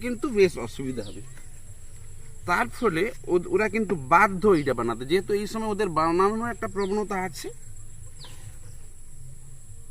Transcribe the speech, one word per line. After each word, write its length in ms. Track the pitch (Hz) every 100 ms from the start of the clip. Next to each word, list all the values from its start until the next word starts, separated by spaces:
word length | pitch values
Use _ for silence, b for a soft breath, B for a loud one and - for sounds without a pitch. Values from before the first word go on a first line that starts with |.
কিন্তু 220 | 233 233 302 214
বেশ 140 | 185 135 117
অসুবিধা 360 | - 135 123 104
হবে। 140 | - 123 - - - - - - - - - - - -
তার 180 | 175 233 -
ফলে 240 | 233 160 214 - -
ও-, 160 | 180 175
ওরা 120 | 190 220
কিন্তু 260 | 226 208 180 131
বাধ্য 300 | 170 208 190 208 175
এইটা 160 | 135 120
বানাতে, 240 | 117 113 131
যেহেতু 200 | 180 185 202
এই 60 | 208
সময় 180 | 226 220
ওদের 140 | 208 208 160
বানানোর 540 | 165 170 196 220 233
একটা 140 | 226 220
প্রবণতা 420 | 196 196 208 202 196 185
আছে। 200 | - 381 480 - - - - - - - - - - - - - - - - - - - - - - -